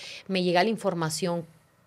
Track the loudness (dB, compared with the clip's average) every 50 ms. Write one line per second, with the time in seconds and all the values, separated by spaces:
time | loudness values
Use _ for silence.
0 | -16 -16 -16 -14 -8 -4 -2 0 2 4 4 4 4 4 2 0 0 -2 0 0
1 | -2 -2 -2 -2 -2 -2 -2 -2 -4 -8 -14 _ _ _ _ _ _